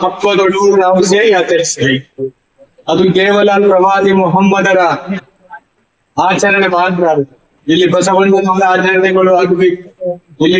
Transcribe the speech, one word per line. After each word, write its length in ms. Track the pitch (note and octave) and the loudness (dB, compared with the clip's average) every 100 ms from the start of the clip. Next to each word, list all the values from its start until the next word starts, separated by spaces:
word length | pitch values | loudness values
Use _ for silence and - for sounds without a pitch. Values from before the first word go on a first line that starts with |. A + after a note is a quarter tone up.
ಹಬ್ಬಗಳು 580 | F#3 - G#3 F#3+ F#3+ G3 G3+ G3 | -4 -4 -2 0 0 0 2 2
ನಾವು 180 | F#3 F#3 F3+ | 2 2 2
ಸೇರಿ 220 | G3 A3+ F#3+ | 2 2 0
ಆಚರಿಸಬೇಕು. 840 | E3+ E3+ B2+ - C#3 C3 - - C3+ - _ _ - _ - | 0 -2 -2 -4 -4 -4 -6 -10 -12 -12 _ _ -20 _ -4
ಅದು 120 | E3+ F#3 E3+ | 0 0 0
ಕೇವಲ 300 | G3+ G3+ G3+ G3 G3+ | 0 0 0 2 2
ಪ್ರವಾದಿ 420 | F#3 F#3+ G3 G3 F#3+ | 2 2 2 0 0
ಮೊಹಮ್ಮದರ 560 | F3+ F#3 G3 G3 F#3 F#3 F3 - F3+ F#3+ - _ _ - _ _ _ _ _ - | 0 2 2 2 0 2 0 -2 -8 -12 -12 _ _ -20 _ _ _ _ _ -4
ಆಚರಣೆ 520 | F3 F#3+ G3+ G3 G3 F#3 | -2 0 0 0 0 0
ಮಾತ್ರ 260 | F#3 F3 E3+ | -2 0 0
ಅಲ್ಲ, 140 | D3+ C#3 - _ _ - | 0 -4 -10 _ _ -4
ಇಲ್ಲಿ 180 | E3+ F3 | 0 0
ಬಸವಣ್ಣನವರ 680 | F3+ F3+ F#3 G3 G3 G3 F#3 F#3+ | 0 0 0 2 2 0 0 0
ಆಚರಣೆಗಳು 580 | F#3 F#3 F#3 F#3+ F#3 F#3 F3+ | 0 0 0 0 0 2 2
ಆಗ್ಬೇಕು, 440 | F3+ F3 F#3 F3+ - - F3+ F3 _ D3+ | 0 0 0 -2 -10 -10 -10 -10 _ -4
ಇಲ್ಲಿ 140 | D#3+ | 0